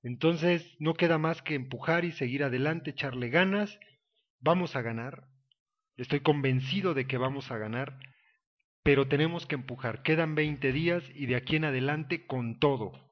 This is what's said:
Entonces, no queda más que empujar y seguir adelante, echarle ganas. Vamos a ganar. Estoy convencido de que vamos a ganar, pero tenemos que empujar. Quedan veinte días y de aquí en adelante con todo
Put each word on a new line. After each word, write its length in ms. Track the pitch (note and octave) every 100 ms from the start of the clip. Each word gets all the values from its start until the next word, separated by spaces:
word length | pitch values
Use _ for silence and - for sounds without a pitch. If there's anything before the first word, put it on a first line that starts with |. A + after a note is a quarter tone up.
Entonces, 720 | B2 B2 D#3 E3+ E3+ E3+ E3 _
no 140 | D3+
queda 240 | D#3+ E3+ D#3+
más 240 | D#3+ E3
que 140 | -
empujar 500 | D3 C3 - - E3
y 80 | E3+
seguir 320 | D#3+ B2+ C3+
adelante, 460 | C#3 B2 D3 E3 D#3
echarle 400 | - C#3 B2+ A#2+
ganas. 500 | D3 F#3+ G3+ G3+ - - _ _ _ _ _
Vamos 380 | C#3 F3+ E3+ C3+
a 60 |
ganar. 440 | A#2 A2+ B2 E3 _ _ _ _ _ _ _ -
Estoy 240 | B2 D3
convencido 720 | C#3+ D3 C3+ C3 C3 F#3+ F#3
de 140 | C#3+ C3
que 100 | B2+
vamos 340 | C3 C#3 C3
a 60 | A2+
ganar, 420 | G#2+ A#2 C#3 - - _ _ _ _ _ _ _
pero 260 | D3 C#3 C3+
tenemos 380 | C#3+ D#3+ E3+ -
que 80 |
empujar. 480 | C#3+ C3 B2+ B2 A2
Quedan 320 | - D#3 E3
veinte 380 | D3+ D3+ C#3 D#3
días 320 | C#3+ D3+ F3 C3+
y 100 | -
de 120 | C3 B2
aquí 200 | B2+ D#3
en 80 |
adelante 640 | D#3 C3 C3+ D#3 D#3 E3+ -
con 320 | C3 A#2 A#2+
todo 340 | D3 C3 G2+ - _